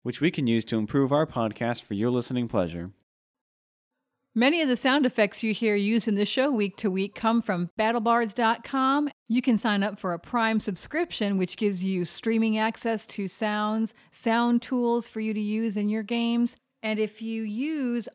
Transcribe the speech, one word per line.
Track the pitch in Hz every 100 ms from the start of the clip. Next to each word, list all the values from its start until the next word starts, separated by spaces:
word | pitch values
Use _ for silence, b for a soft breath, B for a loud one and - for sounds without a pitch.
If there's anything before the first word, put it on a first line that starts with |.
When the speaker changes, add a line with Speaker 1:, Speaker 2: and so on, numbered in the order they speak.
Speaker 1:
which | 123 -
we | 160
can | - 120
use | 117
to | - 113
improve | 107 139 135
our | 147 160
podcast | 123 110 - 120 120
for | -
your | 101 120
listening | 123 117 123 117
pleasure. | 110 87 85 90 - _ _ _ _ _ _ _ _ _ _ _ _ _
Speaker 2:
Many | 226 254 330
of | 285
the | 240
sound | 262 294
effects | 254 - 202 -
you | 220
hear | 202 220
used | 208 202 233 226
in |
the | 202
show | 202 262 277
week | 226 196 -
to | 214
week | 190 202
come | - 226 233
from | - 175 175 -
battlebards | 214 233 220 233 226
dot | 247 226 233
com. | - 269 262 285 294 - -
You | 240
can | 262 220
sign | 226 202
up | 202 202
for | 185
a | 170
Prime | - 240 220 220
subscription, | - 175 - 311 339 - 202 190
which | 180 -
gives | 208 180
you | 190 185 170
streaming | - 226 226 226 214
access | 226 220 226 220 -
to | - 190
sounds, | - 214 208 214 220 226 b b
sound | - 226 233 240 240
tools | - 247 240 233 -
for | 220
you | 220
to | 214
use | 208 220 226 202
in | 208
your | 220
games. | 208 233 233 233 240 - _ _
And | 220 214
if | 214 -
you | 226 226
use | 220 214 294 311 247 240 -